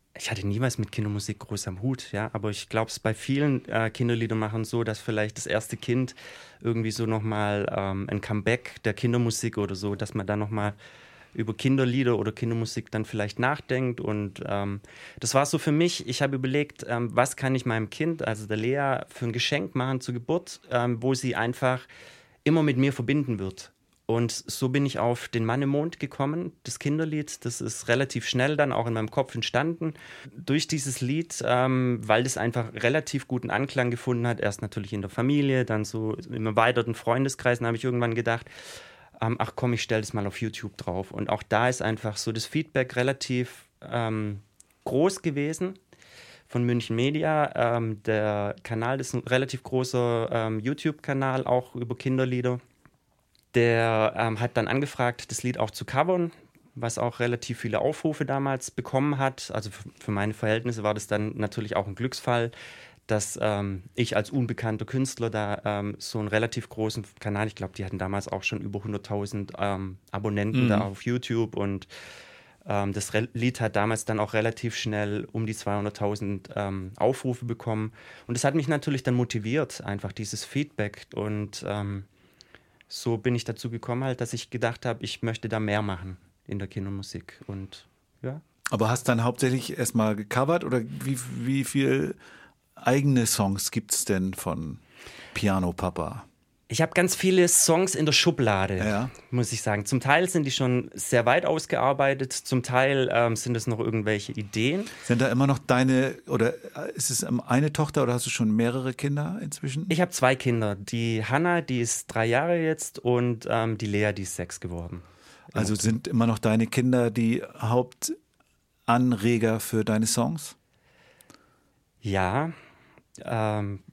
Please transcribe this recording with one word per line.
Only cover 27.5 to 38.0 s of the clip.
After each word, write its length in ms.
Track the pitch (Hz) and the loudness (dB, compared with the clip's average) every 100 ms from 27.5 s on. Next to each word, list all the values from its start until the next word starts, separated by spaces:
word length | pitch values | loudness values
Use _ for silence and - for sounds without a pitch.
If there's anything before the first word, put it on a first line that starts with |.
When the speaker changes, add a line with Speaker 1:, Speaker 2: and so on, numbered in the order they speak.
| - | -6
Speaker 1:
ist 280 | 110 - - | -6 -4 2
relativ 380 | 120 135 120 - | 2 2 -2 -2
schnell 300 | 127 135 151 | 2 2 4
dann 140 | 139 | 2
auch 160 | 113 117 | 2 0
in 60 | |
meinem 180 | 113 110 | -2 0
Kopf 240 | - 131 120 | -2 -2 -4
entstanden. 580 | - 123 156 170 160 - - - - - | -2 0 0 -2 -6 -6 -16 -18 -16 -10
Durch 320 | 170 147 - | 0 0 0
dieses 320 | 151 131 123 | -2 -2 -2
Lied, 440 | 127 156 165 - - | 0 0 -4 -4 2
ähm, 540 | 123 131 127 127 117 | 2 4 2 2 0
weil 220 | 110 110 | 4 4
das 120 | 127 - | 4 0
einfach 380 | 117 120 110 | 0 0 -4
relativ 540 | 110 120 151 151 139 - | 0 2 2 0 -6 -2
guten 240 | 127 - | -4 0
Anklang 400 | 107 139 135 120 | -2 0 0 0
gefunden 340 | 117 127 120 120 | 0 0 0 0
hat, 140 | 113 | 0
erst 240 | 104 - | -2 -2
natürlich 300 | 104 107 101 | -6 -6 -6
in 80 | 104 | -6
der 100 | 98 | -4
Familie, 520 | - 127 147 139 131 | -2 2 2 2 2
dann 220 | 120 110 104 | 2 -2 -2
so 300 | 113 110 - | -4 -4 -4
im 320 | 90 120 110 | -6 -4 0
erweiterten 480 | 107 117 120 117 110 | 4 6 4 0 -2
Freundeskreis, 640 | - 123 135 - 127 120 | 0 2 2 0 0 2
dann 80 | 117 | 0
hab 80 | 117 | 0
ich 80 | |
irgendwann 320 | 127 120 | 0 0